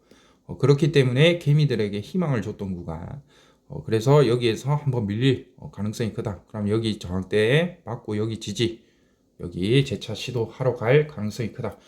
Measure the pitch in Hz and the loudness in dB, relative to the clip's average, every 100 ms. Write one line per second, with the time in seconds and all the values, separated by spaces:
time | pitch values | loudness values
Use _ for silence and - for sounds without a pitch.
0 | _ _ _ _ - 87 127 143 151 143 | _ _ _ _ -14 -2 2 4 4 4
1 | 127 123 165 175 143 147 143 113 104 101 | 2 4 4 4 2 4 4 0 -2 -4
2 | - 190 165 123 98 87 98 87 85 80 | -6 -4 -2 -2 -2 -8 -8 -8 -8 -10
3 | 90 143 - _ _ _ - - - 110 | -10 -14 -18 _ _ _ -14 -8 2 4
4 | 117 147 123 123 120 107 131 147 135 117 | 8 6 6 4 2 0 0 0 0 -2
5 | 101 104 135 - - _ 73 - 104 104 | -2 2 2 2 -4 _ -18 -8 -8 -4
6 | 110 107 110 95 _ 113 101 110 113 101 | -6 -4 -8 -8 _ -6 -2 0 0 -4
7 | 90 92 92 104 107 147 180 - - 120 | -4 -6 -2 0 2 2 0 -6 -12 -12
8 | - 104 113 110 - 101 117 - _ _ | -6 -4 -4 -6 -8 -2 -2 -2 _ _
9 | _ _ _ - 87 87 98 135 139 - | _ _ _ -14 -10 -4 2 2 2 -4
10 | - 107 - 120 110 - 131 - 110 147 | -8 -10 -6 -6 -6 -2 -4 -2 2 2
11 | 151 - 107 - 107 - 110 - | 2 -6 -8 -6 -8 -6 -10 -12